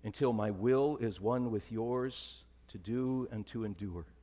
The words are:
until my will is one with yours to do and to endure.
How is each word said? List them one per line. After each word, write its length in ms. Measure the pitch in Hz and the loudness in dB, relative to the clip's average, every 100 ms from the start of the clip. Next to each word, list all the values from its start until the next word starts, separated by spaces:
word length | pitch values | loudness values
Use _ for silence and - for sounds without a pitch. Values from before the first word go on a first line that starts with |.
until 280 | 110 - 135 | -8 2 2
my 180 | 113 107 | 4 2
will 460 | 98 117 131 143 147 | 2 4 6 4 2
is 220 | 117 90 | -2 0
one 300 | 101 127 123 | 0 2 2
with 220 | 107 - | -2 -2
yours 720 | 110 117 123 127 - - - - - - | -4 0 0 -2 -6 -12 -16 -20 -20 -16
to 100 | 101 | -12
do 500 | 90 120 127 131 123 | -2 0 0 0 -2
and 140 | 110 101 | -6 -6
to 160 | 117 | -4
endure. 420 | 110 92 101 85 85 - | -4 -4 -6 -6 -10 -16